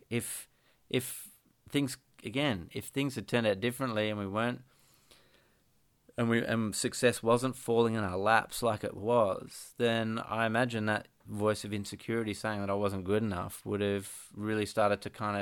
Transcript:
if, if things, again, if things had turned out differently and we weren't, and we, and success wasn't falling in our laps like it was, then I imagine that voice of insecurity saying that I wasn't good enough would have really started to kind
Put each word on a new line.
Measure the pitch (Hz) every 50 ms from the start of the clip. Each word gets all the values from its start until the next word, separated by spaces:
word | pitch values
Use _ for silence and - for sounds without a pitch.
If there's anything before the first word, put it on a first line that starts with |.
| - -
if, | 113 120 117 - - - - _ _ _ _ _ _ _ _ -
if | - 127 127 - - - - - - _ _ _ _ _ - -
things, | - 143 143 127 - - _ _ _ - -
again, | 120 101 135 147 147 110 90 80 - -
if | 107 -
things | - - 139 139 139 120
had | 117 101
turned | - - 120 117
out | 107 101 95
differently | 110 123 120 - 135 123 110 107 107 107
and | 107 104
we | 101
weren't, | 95 95 107 117 120 123 127 - _ _ _ _ _ _ _ _ _ - - _ _ _ _ _ _ _ _ _ _ _ _ _ _ _ _ _ _ -
and | - 120 117
we, | 117 117 -
and | - 113 113 113 104 95
success | - - 120 - - - 120 117 -
wasn't | - 113 120 120 127 131 123
falling | - - - 117 117 117 113 110
in | 113 104
our | 92 90
laps | 95 98 107 113 110 - - - - 120
like | 113 107 101 -
it | - -
was, | 95 98 110 120 120 110 95 92 - - - - - - - -
then | - 120 117 113 113 113 113 110 117 - -
I | 107 113 113
imagine | 113 110 117 127 120 117 113 107
that | 107 107 104 - - _ _ -
voice | 107 107 101 104 107 107 - -
of | 104 104
insecurity | 101 98 - 104 - - - 117 117 113 107 101
saying | - - 110 107 101
that | 101 98
I | 98
wasn't | 101 104 101 98 98 92
good | 92 104 110 113
enough | 107 95 90 95 101 - - -
would | 104 104 101
have | 101 101 101 101 95 - - - - - -
really | 101 104 107 110 107 104
started | 101 - 110 104 101 101 101
to | - 104
kind | - - 110 104 104 101